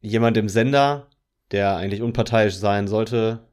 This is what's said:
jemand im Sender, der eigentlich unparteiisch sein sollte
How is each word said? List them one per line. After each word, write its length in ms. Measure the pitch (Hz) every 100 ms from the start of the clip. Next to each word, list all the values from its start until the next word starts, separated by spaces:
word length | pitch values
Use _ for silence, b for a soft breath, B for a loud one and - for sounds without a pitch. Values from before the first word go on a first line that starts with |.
jemand 360 | 107 110 117 113
im 120 | 107
Sender, 580 | 104 120 139 139 143 - _ _ _ _
der 240 | 101 98 82
eigentlich 260 | 98 101
unparteiisch 540 | 120 117 110 113 107 92
sein 320 | 101 101 101
sollte 600 | 107 110 120 113 113 _